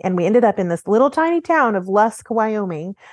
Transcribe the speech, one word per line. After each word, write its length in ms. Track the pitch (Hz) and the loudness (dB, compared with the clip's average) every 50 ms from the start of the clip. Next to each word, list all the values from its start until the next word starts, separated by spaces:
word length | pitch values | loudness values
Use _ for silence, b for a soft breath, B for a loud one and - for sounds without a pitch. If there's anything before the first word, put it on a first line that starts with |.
And 120 | - 185 185 | -4 -2 -2
we 120 | 175 175 | 0 0
ended 180 | 185 220 247 240 | 2 4 4 4
up 140 | 214 196 - | 2 2 0
in 100 | 185 175 | -2 -2
this 180 | 170 165 - | -4 -4 -2
little 220 | - 208 233 269 285 | 0 2 2 2 2
tiny 320 | 277 320 320 330 339 339 | 2 0 0 0 0 -2
town 340 | 330 - 330 311 269 233 208 | 0 0 2 2 2 2 0
of 140 | 190 185 190 | -2 -4 0
Lusk, 420 | 190 208 220 226 220 - - - | 2 2 2 2 0 -6 -10 -6
Wyoming, 640 | 226 226 214 220 214 208 202 185 170 151 160 185 202 B B B | -4 -2 -2 -2 -2 -4 -6 -6 -8 -8 -10 -12 -14 B B B